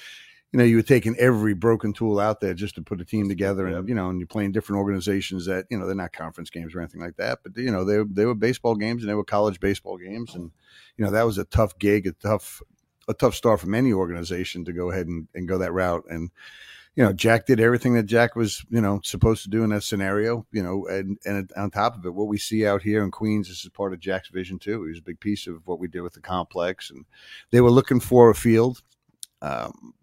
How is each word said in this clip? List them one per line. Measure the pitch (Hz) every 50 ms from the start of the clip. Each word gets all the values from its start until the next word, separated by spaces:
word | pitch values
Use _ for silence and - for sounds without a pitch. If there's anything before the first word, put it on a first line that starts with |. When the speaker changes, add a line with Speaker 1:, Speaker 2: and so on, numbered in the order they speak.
| - - - - - - _ _ _ _ -
Speaker 1:
you | 127
know, | 120
you | 117 113
were | 113 110
taking | - 135 120 - 113 117
every | - 123 131 120 107 107 107 101
broken | 87 101 117 113 110 - 104 98
tool | - 117 110 104 101
out | 101 110 104 -
there | 104 95 92
just | 85 104 101 -
to | 90 80
put | - 104 87
a | 87
team | - 110 107 101 98
together | 98 87 101 98 101 95 95
and, | 92 82
Speaker 2:
Yep. | 90 92 107
Speaker 1:
you | 123
know, | 107 90 90
and | 92 90
you're | 87 -
playing | - 110 101 98 92
different | 110 - - 101 101
organizations | 101 101 98 95 87 104 98 98 92 - 95 92 85
that, | 95 92 92 95 -
you | 123
know, | 98 92
they're | 92 98
not | 98 87 85 -
conference | - 80 82 - - 85 -
games | - 85 82 80 85
or | 90
anything | 85 82 - 85
like | 85 85 80
that, | - 101 117 127 - _
but, | 95 95
you | 117 127 127 107
know, | 92 92
they, | 101 104 107 107 104
they | 95 98 107
were | 120 120
baseball | 104 107 123 127 - - 120 113
games | 101 107 113 120 120 113
and | 104
they | 104
were | 104 95
college | - 104 101 107 107 95 87
baseball | 104 101 98 - _ 95 95
games. | 87 90 92 104 117 120 - -
And, | 90 87 82 _ _ _ _ _ - - _ _
you | - 107
know, | 98
that | 101 110 117
was | 117 101 98
a | 95
tough | _ - - 110 101 - -
gig, | 101 101 104 107 92
a | 92 80
tough, | _ - 101 107 101 - - - - - _ _ _ _ _ _ _ _ -
a | 110
tough | - 139 117 -
start | - - 117 110 95
from | 82 90 104
any | 117 135 127 104
organization | 95 92 85 87 85 85 85 90 90 92 - - 92 82
to | 87 85
go | 87 90 90 90
ahead | 95 87 82
and, | 85 82 80 - _
and | 87 90 85
go | 92 92
that | 92 85 87
route. | 92 92 90 87 82 - -
And, | 82 82 85 90 _ _ - - - - - - - - - _ -
you | - 123
know, | 101 95
Jack | 98 - 113 113 113 -
did | - 127 110
everything | 113 117 123 117 - 127 120
that | 117 107
Jack | 98 117 117 120 117 -
was, | 117 113 101 - - - -
you | 117 117
know, | 107 98 101 101 -
supposed | - - 92 - 113 110 - -
to | 98
do | 104 113 113
in | 107
that | 107 104 -
scenario, | - 110 98 98 95 98 104 107 113 120 113 107 _ 113
you | 107 92
know, | 87 95 98 87
and, | 82 95 98 98 95 101 - -
and | 98 101 98 95 90 -
on | 92 101 95 -
top | 101 107 120 120
of | 101 87
it, | 90 87
what | 98 107 104
we | 107 104
see | - - 110 110 107
out | 104 101 98 90
here | 107 104 107 104
in | 92
Queens, | - - 110 107 107 107 95 90
this | 90 - -
is | 90
part | _ - 101 98 92
of | 85
Jack's | 92 98 95 95 - -
vision | 87 92 92 87 95 87
too. | - 101 107 113 87
He | 78
was | 82 85
a | 82
big | 92 78 -
piece | - 104 101 - - 90
of | 85 80 82
what | 90 87 82
we | 92 85
did | 80 90 87
with | 87 _
the | -
complex, | - - 92 90 87 _ - 90 85 90 92 - - -
and | - 67 - _ _ _ - - - - - -
they | 117 123
were | 123 120 120
looking | 135 127 - 131 123
for | - - 127 123 120 117
a | 104
field, | - - 120 113 113 117 - - - _ _ _ _ _ _ _ _ - _ _ _ -
um, | 71 65 57 57 - - - - 58 - _